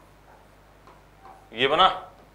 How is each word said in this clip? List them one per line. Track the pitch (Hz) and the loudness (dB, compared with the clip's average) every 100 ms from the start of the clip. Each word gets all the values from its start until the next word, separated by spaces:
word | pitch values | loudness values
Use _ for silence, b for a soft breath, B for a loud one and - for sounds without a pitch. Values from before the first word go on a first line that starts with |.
| - - - - - - - - - - - - - - - | -20 -20 -20 -20 -20 -20 -20 -20 -20 -20 -20 -20 -20 -20 -14
ये | 113 135 | -4 0
बना, | 160 185 - - - - | 2 2 0 -12 -20 -20